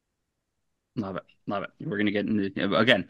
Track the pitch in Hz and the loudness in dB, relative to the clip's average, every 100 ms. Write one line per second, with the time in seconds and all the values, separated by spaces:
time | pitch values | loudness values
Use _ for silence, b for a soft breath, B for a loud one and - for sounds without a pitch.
0 | _ _ _ _ _ _ _ _ _ - | _ _ _ _ _ _ _ _ _ -8
1 | 95 92 - _ - 101 - - 156 101 | -6 -6 -10 _ -6 -6 -6 -10 -6 0
2 | 104 101 101 107 98 - 95 95 113 110 | 0 0 0 0 -2 -2 0 2 4 4
3 | 90 | 2